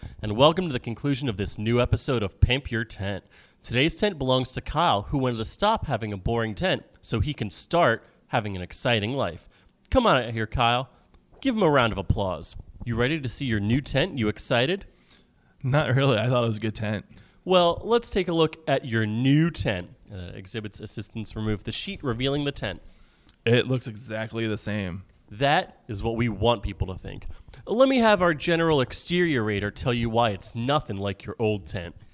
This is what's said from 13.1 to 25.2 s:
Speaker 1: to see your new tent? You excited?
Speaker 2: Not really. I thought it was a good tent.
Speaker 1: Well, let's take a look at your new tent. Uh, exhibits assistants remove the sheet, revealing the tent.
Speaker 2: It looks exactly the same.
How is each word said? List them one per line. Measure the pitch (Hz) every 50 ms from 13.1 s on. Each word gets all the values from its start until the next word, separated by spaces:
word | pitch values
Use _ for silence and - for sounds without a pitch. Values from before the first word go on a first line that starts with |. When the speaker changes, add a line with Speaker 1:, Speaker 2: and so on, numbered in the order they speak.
| 160 160
Speaker 1:
to | 131 113
see | - - 147
your | 127 113 104
new | 101 104 120 147
tent? | 139 - - 135 160 196 -
You | 131 107 104
excited? | 107 - - - 131 117 127 147 185 202 - - _ _ _ _ - _ _ _ _ _ _ _ _ _
Speaker 2:
Not | - 127 139 151 156 - 123
really. | 135 139 139 123
I | 101 110
thought | 123 131 123 117
it |
was | 117 107
a | 107
good | 107 110 104
tent. | - 113 107 107 95 - - - - - _ _ _ _
Speaker 1:
Well, | 180 185 180 175 170 170 - -
let's | 202 233 240 233 -
take | - 208 175 180
a |
look | 170 165 160 156 - - -
at | - 139 131 -
your | 127 110 113 110
new | 104 107 117 127 135 139 151 165 170
tent. | 156 - - 120 101 90 90 - - - _ -
Uh, | 104 92 90 90
exhibits | 101 104 92 95 - 113 107 104 - -
assistants | 107 101 - 113 104 - - 117 104 - -
remove | 110 107 107 107 95 -
the | 117
sheet, | 110 - - 190 196 -
revealing | - 135 113 117 127 135 139 147 143
the | 143
tent. | 139 - 131 104 87 - - - - - - _ _ _ _ - _ _ _
Speaker 2:
It | 113 120 123 - 123
looks | 131 123 -
exactly | 120 107 104 131 110 107 110 110 110 113 113 113
the | 110 107
same. | 95 - 107 104 107 98 90 87 98 - - _ _